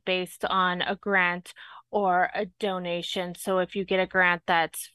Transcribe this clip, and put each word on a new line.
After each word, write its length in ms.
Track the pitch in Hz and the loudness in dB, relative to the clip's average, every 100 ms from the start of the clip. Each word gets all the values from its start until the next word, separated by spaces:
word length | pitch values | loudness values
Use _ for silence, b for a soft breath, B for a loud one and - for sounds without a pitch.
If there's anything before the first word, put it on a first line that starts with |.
| - | -2
based 400 | 185 180 - - | -2 -2 -6 -2
on 360 | 190 180 180 | 2 0 0
a 120 | - 196 | -4 -4
grant 560 | 208 196 180 175 - - B B _ | 0 2 2 0 -10 -20 B B _
or 400 | 208 190 180 180 - | 0 2 4 2 -2
a 100 | 202 _ | -6 _
donation. 720 | 208 185 175 175 170 196 180 | -4 -4 -4 -6 -4 -6 -6
So 240 | 175 - 185 | -6 -2 0
if 180 | 180 202 | 0 -4
you 100 | 185 | -2
get 140 | 190 | 0
a 60 | 185 | 2
grant 380 | 190 180 175 - | 4 4 2 2
that's 460 | 170 156 - - | 0 0 -6 -16